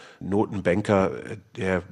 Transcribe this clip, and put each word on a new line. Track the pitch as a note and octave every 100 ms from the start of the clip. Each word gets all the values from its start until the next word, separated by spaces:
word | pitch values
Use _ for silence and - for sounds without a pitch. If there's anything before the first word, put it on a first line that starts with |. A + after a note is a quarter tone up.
| - -
Notenbanker, | F2+ G2+ - G2+ F2 F2 G2+ G2 F#2+ B1+ - G#2 - -
der | F#2 F#2 F2+